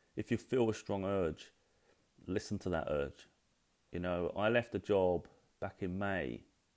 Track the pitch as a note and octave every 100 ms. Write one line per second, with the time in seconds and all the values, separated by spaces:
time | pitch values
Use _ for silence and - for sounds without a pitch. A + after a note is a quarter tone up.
0 | _ - - A2+ - B2+ A2+ G#2+ - G2+
1 | F#2+ G2 E2 D2+ - _ _ _ _ _
2 | _ _ - G2 - G#2 F#2 E2 - D2+
3 | C#2+ - - _ _ _ _ _ _ F2
4 | F2+ F2 F2 - G#2+ A#2+ A2+ G2 - G2
5 | F#2 F2 - - _ - G2 - F#2+ F#2
6 | G2+ F#2 C2+ A1+ - _ _